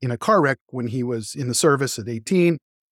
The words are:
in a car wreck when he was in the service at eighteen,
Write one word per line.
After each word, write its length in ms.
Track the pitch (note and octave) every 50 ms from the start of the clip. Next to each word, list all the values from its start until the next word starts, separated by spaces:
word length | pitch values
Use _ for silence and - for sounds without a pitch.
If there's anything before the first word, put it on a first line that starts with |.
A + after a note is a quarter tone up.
in 80 | - B2
a 80 | A#2+
car 240 | - - G#3+ A3 F#3+
wreck 160 | D3 C3+ C3 - _ _
when 180 | - B2+ A#2
he 160 | A2+ A2+ B2+ A#2+
was 320 | B2 A#2+ A2+ G#2+ - -
in 120 | C#3+ C3
the 60 | B2 A#2
service 460 | - - D#3 C#3+ C3+ C#3 B2 - A#2+
at 80 | G2+
eighteen, 500 | B2 A#2 A2+ - - F#3+ F3+ F3 E3+ E3 - - _ _ _ _ _